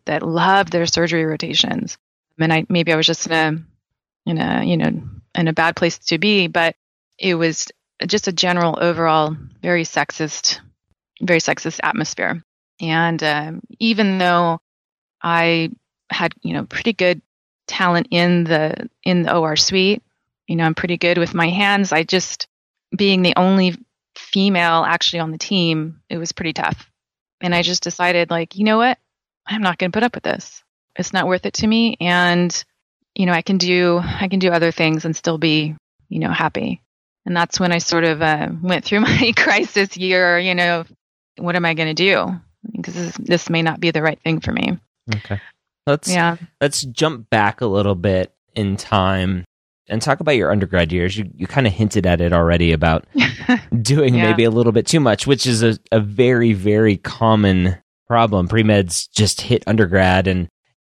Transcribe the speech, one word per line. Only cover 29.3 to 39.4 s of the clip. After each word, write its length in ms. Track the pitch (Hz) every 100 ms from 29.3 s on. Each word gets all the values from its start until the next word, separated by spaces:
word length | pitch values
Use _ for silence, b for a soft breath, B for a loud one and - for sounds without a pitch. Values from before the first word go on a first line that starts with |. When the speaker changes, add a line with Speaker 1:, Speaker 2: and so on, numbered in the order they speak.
| _ -
Speaker 1:
I'm 160 | 214
not 160 | 196 170
gonna 140 | 185
put 120 | 214
up 120 | 240 -
with 80 |
this. 400 | - - - - _ _ _ -
It's 180 | 180
not 140 | 190 170
worth 180 | 185 202
it 80 | -
to 120 | 220
me." 280 | 226 233 -
And, 500 | 175 175 175 175 175 - - _ _ _ _ -
you 100 | 185
know, 40 |
I 80 | 170
can 140 | 170 190
do, 440 | 180 180 175 175
I 240 | 175 - 190
can 120 | 190
do 100 | 185
other 200 | 170 170
things 340 | 160 160 156 165
and 100 | 160
still 220 | - 160
be, 380 | 160 151 151 156 _ _ -
you 100 | 165
know, 120 | 165
happy. 500 | 170 160 - - - _ _ _ _ 185
And 100 | 175
that's 220 | 170 -
when 120 | 180
I 60 | 170
sort 260 | - 170
of, 180 | 165 156
uh, 280 | 160 151 156 170
went 220 | 180 170
through 160 | - 208
<laughs> 0 |
my 300 | 220 - 233
crisis 580 | -